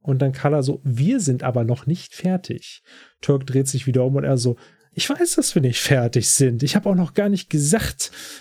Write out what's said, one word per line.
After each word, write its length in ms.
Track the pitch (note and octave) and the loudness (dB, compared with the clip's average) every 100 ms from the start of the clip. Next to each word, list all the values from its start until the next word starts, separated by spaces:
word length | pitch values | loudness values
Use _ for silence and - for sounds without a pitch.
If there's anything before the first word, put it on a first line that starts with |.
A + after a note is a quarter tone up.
Und 200 | - C3 | -2 0
dann 120 | C#3 | 0
Carla 280 | C3+ D3 D3 | 0 0 0
so, 180 | C3 - | 0 -2
„Wir 380 | C#3 A#2 D#3+ C4+ | -2 0 2 0
sind 220 | D3+ B2 | 0 -2
aber 200 | C3 A#2+ | -2 -2
noch 220 | A#2 B2 C3+ | 0 -2 -2
nicht 280 | F3 - | -4 -6
fertig.“ 680 | - F3+ F#3 - - - - _ - - _ | -6 -2 -2 -4 -12 -12 -20 _ -20 -20 _
Turk 240 | - C#3 C3+ | 0 0 2
dreht 240 | C3 C3+ | 0 0
sich 180 | C3+ C3 | -2 0
wieder 160 | B2+ | 2
um 120 | B2+ C#3 | 2 0
und 60 | C#3 | 0
er 120 | B2+ | 0
so, 200 | A#2+ A#2 - _ _ | 0 -2 -8 _ _
„Ich 160 | - - | -6 -4
weiß, 260 | C#4+ F4 - | -2 0 0
dass 200 | - F#3 | 0 2
wir 60 | |
nicht 180 | C3 A#2 | 0 0
fertig 500 | - C3+ A#2+ B2+ - | 2 2 2 0 2
sind. 340 | - C3 A#2+ | 2 2 2
Ich 120 | C#3 G#3 | 0 0
hab 100 | G3+ | 2
auch 100 | F3+ | 2
noch 180 | E3+ | 0
gar 160 | - G#3 | 0 0
nicht 200 | G3 - | 0 0
gesagt, 640 | D#3 D3 A3 - - - - - - | 0 2 0 -2 -8 -10 -12 -18 -14